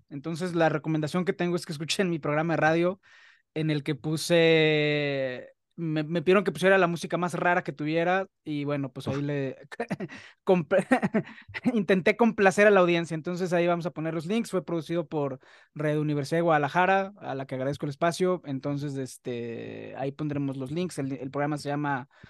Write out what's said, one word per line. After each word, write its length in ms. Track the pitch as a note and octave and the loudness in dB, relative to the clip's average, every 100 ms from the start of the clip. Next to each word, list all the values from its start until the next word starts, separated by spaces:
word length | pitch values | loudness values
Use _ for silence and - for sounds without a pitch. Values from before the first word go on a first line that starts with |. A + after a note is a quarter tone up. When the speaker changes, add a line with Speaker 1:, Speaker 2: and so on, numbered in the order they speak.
| - | -12
Speaker 1:
entonces 440 | D3 D#3 E3 F3+ | -12 -8 -6 -4
la 140 | E3+ D#3+ | 2 2
recomendación 560 | D3+ D3+ D#3 D3+ F3+ | 2 0 -2 0 -2
que 80 | F3 | -2
tengo 240 | F#3+ F3 F3 | -2 -2 -2
es 80 | |
que 80 | - | -4
escuchen 380 | D3 D#3+ - F#3 | -8 -6 -2 0
mi 80 | E3+ | 0
programa 340 | D3 D3 E3 | 0 0 0
de 60 | D3+ | 2
radio, 420 | D3+ E3 F3 F#3+ _ - - _ _ | 4 4 2 -2 _ -20 -20 _ _
en 160 | - D#3 | -4 -2
el 120 | D3+ | -2
que 120 | C#3+ | -2
puse, 1600 | C#3+ D#3 D#3 - E3+ E3 D#3+ D#3 D3+ D3+ D3 C#3+ C#3 C3 B2 - _ _ - | -4 -4 -4 2 4 6 6 6 4 2 0 -2 -2 -4 -6 -12 _ _ -8
me, 260 | E3 D#3 | -4 -2
me 180 | D3+ E3+ | -2 0
pidieron 240 | D#3+ F#3+ | 4 4
que 80 | F#3+ | 2
pusiera 240 | D3+ F#3 F#3+ | 2 4 6
la 120 | F3 | 4
música 280 | E3+ F#3 E3+ | 0 -4 -4
más 160 | F3 | -2
rara 320 | E3+ E3+ F3 | 0 2 2
que 80 | F3 | 0
tuviera, 540 | C#3+ D3+ D#3+ E3+ F#3 F#3+ _ | -6 -2 0 2 0 -2 _
y 200 | - D3 | -8 -6
bueno, 280 | C#3+ C#3+ C3+ | -4 -4 -4
pues 160 | - - | -6 -6
ahí 80 | C3+ | -4
Speaker 2:
Uf. 60 | |
Speaker 1:
le 340 | C#3+ C#3+ C3+ - - - | -2 -4 -4 -8 -14 -10
<laughs> 320 | A#3 G3+ F3+ - - _ | -8 -6 -8 -12 -20 _
compl-, 420 | - F#3 D#3+ F#3+ F#3+ | 2 2 4 0 2
<laughs> 840 | C4 - G#3+ - - - - - | 2 2 -2 -4 -10 -16 -6 -2
intenté 460 | A#3+ F3+ F#3+ F3 G#3 | 0 2 4 4 4
complacer 480 | A#3 F#3+ G3 F#3+ G#3+ | 2 4 4 6 6
a 40 | |
la 100 | G3+ | 6
audiencia, 340 | F3+ E3+ E3+ | 6 2 -2
entonces 400 | D#3+ E3 F3 F#3 | -6 -6 -6 -2
ahí 120 | F3 E3+ | 2 2
vamos 200 | F3 E3 | 0 -2
a 60 | |
poner 200 | - D#3 | -6 -4
los 140 | E3 D#3 | -4 -2
links. 240 | A3+ A3 | -4 -2
Fue 120 | F#3 | -4
producido 440 | E3+ E3+ D3+ E3+ E3 | -4 -6 -4 -4 -4
por 340 | D#3+ C#3 C3 - - _ | -2 -4 -6 -14 -20 _
Red 240 | - D3+ D3+ | -4 -2 0
Universidad 380 | D3+ D3 C#3 E3 | 0 -2 0 0
de 60 | |
Guadalajara, 720 | E3+ D3+ C#3+ F3 F3+ G3 G3 G#3 | 4 4 4 2 4 4 0 -6
a 160 | C3 | -8
la 120 | C3+ C3+ | -8 -6
que 80 | |
agradezco 320 | C3 C3 C#3+ D3+ | -4 -4 -4 -6
el 40 | |
espacio. 520 | C#3+ E3+ D3+ F#3 F3+ | -2 -2 0 0 -2
Entonces, 500 | D3+ C3+ C#3+ C#3+ C#3+ C3+ | -4 -6 -4 -4 -4 -6
este, 960 | C3 - - A#2+ A#2 A2+ A2 A2 A2 G#2+ | -8 -10 -8 -8 -8 -10 -12 -12 -12 -8
ahí 160 | C#3 | -8
pondremos 460 | C#3+ D3+ C#3+ C#3 C3+ | -6 -4 -4 -4 -6
los 120 | C3 | -6
links. 280 | D#3 F3+ D3 | -6 -6 -6
El, 140 | C#3 | -6
el 180 | C3+ C#3 | -6 -6
programa 260 | C#3+ C#3+ D3 | -4 -2 -2
se 140 | C#3+ | -4
llama 400 | D3 D3 C#3 C3+ _ - | -4 -2 -4 -6 _ -20